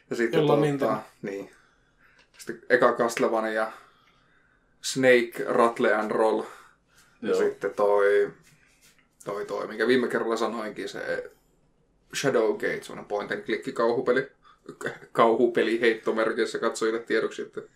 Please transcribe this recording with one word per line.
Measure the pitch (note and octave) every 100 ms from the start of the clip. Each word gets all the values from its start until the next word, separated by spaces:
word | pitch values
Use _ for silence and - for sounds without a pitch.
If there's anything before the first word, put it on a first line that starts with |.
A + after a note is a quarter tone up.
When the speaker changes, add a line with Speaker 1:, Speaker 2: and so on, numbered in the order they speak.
| _
Speaker 1:
Ja | C#3
sitten | G#3+ D#3+
Speaker 2:
Jolla | D3
on | D3
Speaker 1:
tota, | D3+
Speaker 2:
Nintendo. | C#3 A#2 G#2+ - _
Speaker 1:
niin. | G#2 G2 F#2+ - _ _ _ _ _ _ _ _
Sitten | - - -
eka | B2+ B2
Castlevania, | A#2 A#2+ - A#2 A2+ A2 A2 A2 - - _ _ _ _ _ _ _ _ _
Snake, | - C3+ C3 B2 A#2 - -
Rattle | A#2+ A#2 A#2 A2+
and | G#2+ G#2+
Roll. | A2+ A2 G#2+ - - - _ _ _ _ _
Ja | G#2+
Speaker 3:
Joo. | F#2
Speaker 1:
sitten | - - G2
toi, | - G2+ G2+ G2+ G#2 G2+ - _ _ _ _ _ _ _ _
toi, | - G2+ G2+
toi, | G2+ G2
minkä | A2 A2+
viime | B2+ A2+
kerralla | A#2 A2 A2+
sanoinkin, | A2 A2+ G#2+ G2 G2
se | - - E2+ - - _ _ _ _ _ _ _ -
Shadowgate, | C#3 A#2+ A2 - F#2 D#2
semmonen | - - G#2
point | G#2 G2
and | G#2
click | - G#2+ -
kauhupeli. | - A#2 C3+ B2+ B2 - _ _ _ - - - - -
Kauhupeli | - A#2 A2+ A#2 A#2+ A2 A#2
heittomerkeissä | A#2 A2+ A2+ A2 A2 A#2 A2 G#2
katsojille | A2+ - A2+ A2+
tiedoksi, | - A2 G#2+ -
että | - - -